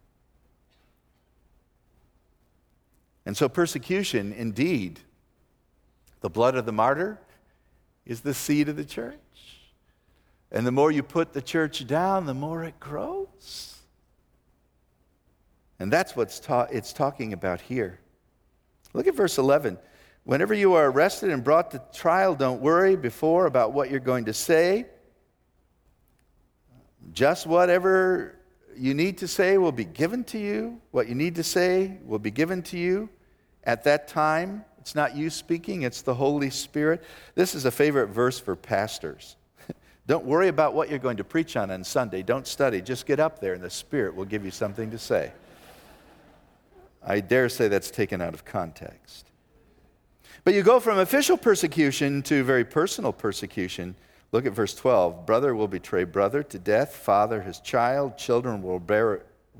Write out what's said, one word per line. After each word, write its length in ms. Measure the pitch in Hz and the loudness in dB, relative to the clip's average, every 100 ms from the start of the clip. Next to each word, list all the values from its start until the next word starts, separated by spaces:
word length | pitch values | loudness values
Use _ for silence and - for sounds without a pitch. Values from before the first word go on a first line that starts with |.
| _ _ _ _ _ _ _ _ _ _ _ _ _ _ _ _ _ _ _ _ _ _ _ _ _ _ _ _ _ _ _ _ | _ _ _ _ _ _ _ _ _ _ _ _ _ _ _ _ _ _ _ _ _ _ _ _ _ _ _ _ _ _ _ _
And 120 | - 101 | -10 -2
so 120 | 139 | -2
persecution, 840 | 175 170 143 - 190 190 117 101 | 0 -2 -4 -4 -4 -2 -4 -4
indeed, 680 | 107 113 101 165 143 92 80 _ _ _ _ _ _ _ _ _ _ _ - | -6 -6 -2 -2 -2 -6 -12 _ _ _ _ _ _ _ _ _ _ _ -10
the 60 | 101 | -6
blood 280 | 95 120 131 | 2 2 2
of 100 | 113 | -2
the 60 | |
martyr 480 | 110 117 143 202 214 _ _ _ _ _ _ _ _ | 2 2 2 -4 -8 _ _ _ _ _ _ _ _
is 180 | - 120 | -12 -8
the 120 | 147 | -6
seed 340 | 131 - 147 147 | -4 0 0 0
of 60 | |
the 100 | 151 | -4
church. 300 | 147 - 233 302 _ _ - - _ _ _ _ _ _ _ _ - | -10 -10 -12 -14 _ _ -20 -20 _ _ _ _ _ _ _ _ -8
And 160 | 104 123 | -4 0
the 60 | |
more 180 | 131 151 | 2 2
you 140 | 151 | 2
put 280 | 131 170 165 | -2 -2 -2
the 80 | 143 | -6
church 460 | - 165 156 - 120 | -4 -2 -2 -6 -4
down, 400 | 151 185 196 156 | -2 0 -2 -4
the 80 | |
more 300 | 131 151 165 | -6 -6 -8
it 160 | 165 - | -10 -14
grows. 960 | 139 147 277 381 392 _ - - - - _ _ _ _ _ _ _ _ _ _ _ _ _ _ _ _ _ _ _ - | -12 -10 -8 -8 -12 _ -18 -16 -18 -20 _ _ _ _ _ _ _ _ _ _ _ _ _ _ _ _ _ _ _ -8
And 140 | 101 | 0
that's 240 | 156 190 127 | 0 0 -2
what 240 | 107 - | -4 -4
ta-, 240 | - 123 120 | -2 0 0
it's 200 | 123 - | -4 -6
talking 400 | - 143 - 110 | -2 -2 -2 -8
about 280 | 92 95 87 | -6 -4 -4
here. 400 | - 127 95 90 _ _ _ _ _ _ _ _ _ | -6 -6 -6 -8 _ _ _ _ _ _ _ _ _
Look 140 | - 359 | -2 -2
at 80 | |
verse 240 | 285 185 - | 2 0 2
eleven. 400 | 135 147 131 92 - _ _ _ | 4 4 2 -8 -16 _ _ _
"Whenever 280 | - 135 202 | -2 0 2
you 220 | 214 196 | 4 6
are 160 | 170 143 | 6 6
arrested 400 | 131 185 - 196 | 4 2 2 -2
and 140 | 139 | 0
brought 260 | 127 160 170 | 4 2 2
to 120 | 135 - | -8 -14
trial, 400 | - 170 180 190 | -2 2 2 2
don't 260 | 147 131 123 | 2 0 0
worry 360 | 135 170 190 185 | 4 4 4 2
before 500 | 123 - 156 170 175 | -2 -2 2 4 4
about 260 | 123 113 | 4 2
what 160 | 139 131 | 0 -2
you're 120 | 135 | -2
going 240 | 131 127 | 0 -2
to 100 | 110 | -2
say. 520 | 110 - 160 175 208 247 - _ _ _ _ _ _ _ _ _ _ _ _ _ _ _ _ _ _ _ _ - | -4 2 4 4 2 -4 -16 _ _ _ _ _ _ _ _ _ _ _ _ _ _ _ _ _ _ _ _ -12
Just 340 | 82 135 175 160 | 0 2 2 2
whatever 920 | 170 180 180 185 190 185 180 - - _ _ _ | 4 4 4 4 4 4 0 -4 -14 _ _ _
you 200 | - 131 | -4 -2
need 240 | 143 185 190 | 0 0 -2
to 100 | 180 | -6
say 300 | - 180 196 | 0 4 4
will 140 | 175 | 4
be 120 | 120 | 0
given 400 | 101 - 165 247 | -6 -2 -2 -2
to 140 | 233 220 | -6 -6
you. 420 | 208 214 233 233 _ | -4 -4 -6 -12 _
What 140 | 131 113 | -2 -2
you 80 | |
need 200 | 123 165 | -2 -2
to 80 | 170 | -2
say 560 | 156 180 180 185 190 190 | -2 2 2 2 0 -6
will 140 | 123 107 | -6 -4
be 120 | 107 | -4
given 320 | 110 165 185 | -2 -2 -2
to 140 | 165 175 | -6 -4
you 300 | 175 190 214 _ _ _ _ _ | -2 -2 -4 _ _ _ _ _
at 200 | - 117 | -2 0
that 240 | 143 147 - | 4 2 0
time." 560 | 156 156 156 185 208 - _ | 0 0 0 -4 -10 -16 _
It's 160 | - | -8
not 200 | 151 143 | -2 -2
you 160 | 143 156 | -2 -6
speaking, 520 | - - 170 - 185 | -6 -4 -4 -4 -4
it's 200 | 123 - | -4 -4
the 120 | - | -4
Holy 360 | 123 139 147 139 | 0 0 0 -2
Spirit. 520 | - - 151 151 170 - - - | -6 -6 -2 0 0 -4 -20 -8
This 200 | - 180 | 0 0
is 100 | 151 | 2
a 60 | 127 | -2
favorite 380 | - 147 139 104 | 2 4 4 0
verse 300 | 104 123 - | 2 0 0
for 180 | - 90 | -6 -6
pastors. 800 | - 101 110 - 78 67 - - _ _ - | -2 -2 -2 -6 -12 -12 -20 -20 _ _ -18
<laughs> 60 | - _ _ - | -18 _ _ 0
Don't 180 | 156 | 0
worry 240 | 127 160 190 | 2 2 2
about 260 | 160 151 | 4 2
what 160 | 135 147 | 2 -2
you're 80 | 143 | -2
going 200 | 131 107 | -4 -4
to 60 | |
preach 320 | 98 165 160 123 | -4 -4 -2 -4
on 140 | 95 | -4
on 140 | 92 | -6
Sunday. 380 | 92 143 117 92 | -4 -2 -2 -4
Don't 240 | 95 131 - | -2 -2 -2
study. 340 | - 135 101 | 0 0 0
Just 240 | 92 123 - | -4 -8 -2
get 140 | 139 | 0
up 200 | 156 - | 0 -2
there 140 | 95 | -6
and 80 | 90 | -6
the 80 | 90 | -8
Spirit 440 | - - 147 95 | -12 -6 -4 -2
will 100 | 87 | -4
give 200 | 95 104 | -6 -6
you 60 | 95 | -8
something 400 | - 104 101 110 | -6 -8 -6 -8
to 80 | 113 | -8
say. 340 | - 101 71 - - - - - - - - - - _ _ _ _ - - _ | -2 -2 -2 -10 -20 -20 -20 -20 -20 -20 -20 -20 -20 _ _ _ _ -20 -20 _
I 160 | - 104 | -4 -4
dare 280 | 95 127 123 | 2 2 2
say 200 | - 110 | 2 2
that's 220 | 98 - | 2 -2
taken 300 | - 101 92 | -4 -2 -2
out 120 | 85 | -6
of 120 | 80 | -8
context. 800 | - 104 85 - - - _ - - _ _ _ _ _ _ _ _ _ - - | -8 -6 -6 -10 -18 -20 _ -20 -20 _ _ _ _ _ _ _ _ _ -20 -2
But 100 | 180 | 4
you 80 | 202 | 6
go 180 | 190 247 | 6 6
from 180 | 233 196 | 6 2
official 380 | 185 277 285 370 | 4 2 4 2
persecution 840 | 240 196 165 165 143 131 139 143 | 4 2 2 2 2 2 -2 -2
to 220 | - 147 | 0 0
very 200 | 127 127 | 4 2
personal 480 | 117 151 170 - 147 | 2 0 -2 -2 -6
persecution. 840 | - 107 - 101 - 90 - 90 90 _ _ - | -4 -4 -6 -8 -6 -6 -8 -12 -14 _ _ -4
Look 140 | 113 131 | -2 0
at 60 | |
verse 220 | 104 101 | -2 -4
twelve. 520 | - 131 113 87 87 85 | 0 2 4 4 0 0
"Brother 280 | 113 143 | 2 2
will 140 | 113 104 | 0 -2
betray 360 | 92 - 95 | -4 -4 -2
brother 380 | 90 98 98 139 | 0 0 0 0
to 140 | 151 95 | -6 -8
death, 360 | 92 107 143 | 0 0 0
father 480 | - - 101 107 113 | -4 2 2 2 -2
his 180 | 92 82 | -8 -12
child, 560 | - 123 120 139 139 - | -4 0 0 0 -4 -6
children 460 | - 123 127 104 | -2 0 0 -6
will 180 | 92 92 | -4 -6
bear, 440 | 85 107 113 95 - _ _ | 0 2 2 -2 -8 _ _